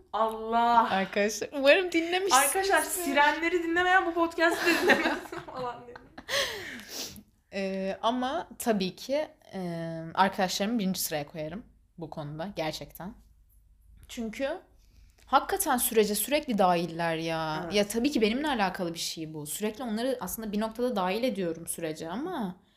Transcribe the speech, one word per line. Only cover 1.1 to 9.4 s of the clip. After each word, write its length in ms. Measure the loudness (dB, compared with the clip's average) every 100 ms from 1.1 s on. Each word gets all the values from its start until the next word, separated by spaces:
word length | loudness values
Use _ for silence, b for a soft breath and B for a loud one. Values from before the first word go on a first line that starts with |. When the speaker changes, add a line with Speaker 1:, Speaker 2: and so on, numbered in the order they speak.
| 0 0 0 -6
Speaker 2:
umarım 400 | 2 6 6 6
dinlemişsiniz. 520 | 0 0 0 4 6 6
Speaker 1:
Arkadaşlar, 340 | 2 4 2
Sirenleri 800 | 2 -2 0 4 4 4 2 0
dinlemeyen 440 | 0 2 4 4 4
bu 80 |
podcast'ı 520 | 0 0 2 2 2 2
da 160 | 2
dinlemez 360 | 4 4 2 -4 -8
<laughs> 160 | -14 -12
falan 360 | -8 -8 -8 -12
dedim. 120 | -16 -18 -18 -6 -2 -2 -6 -10 -12 -12 B B B -20 _ _
Speaker 2:
Ee, 460 | -6 -4 -2 -4 -2
ama 460 | 0 0 -2 -4 -8 -6
tabii 380 | 0 0 0 -4
ki, 320 | -4 -2 -4 -10